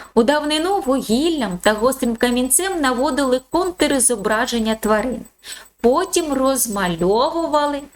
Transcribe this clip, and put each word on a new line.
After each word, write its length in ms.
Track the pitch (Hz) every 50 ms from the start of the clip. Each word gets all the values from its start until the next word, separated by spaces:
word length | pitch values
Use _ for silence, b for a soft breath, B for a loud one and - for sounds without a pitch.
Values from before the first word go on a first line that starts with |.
| B B B
У 80 | 226
давнину 580 | 233 214 294 302 294 294 302 311 320 370 403 392
вугіллям 800 | - 247 262 269 214 - 214 247 302 349 330 294 240 202 180 180
та 140 | - 202
гострим 440 | 220 220 226 254 262 262 - 233 233
камінцем 640 | 226 - 247 240 247 254 262 262 - 359 381 381 339
наводили 600 | 285 254 254 233 262 311 269 247 277 262 247 262 262 _
контури 500 | - 330 381 381 339 - 302 294 294 269
зображення 760 | 226 - 240 214 185 208 214 214 247 240 - 233 220 220 220
тварин. 500 | 220 - 208 214 214 208 254 233 - - - _ _ B B B B B B B _
Потім 520 | - 233 254 320 370 370 - 359 339 302
розмальовували 1500 | 277 269 262 269 269 254 - 233 202 202 190 180 170 165 175 185 202 220 262 320 320 339 330 302 285 294 294 294 285 277 285 - -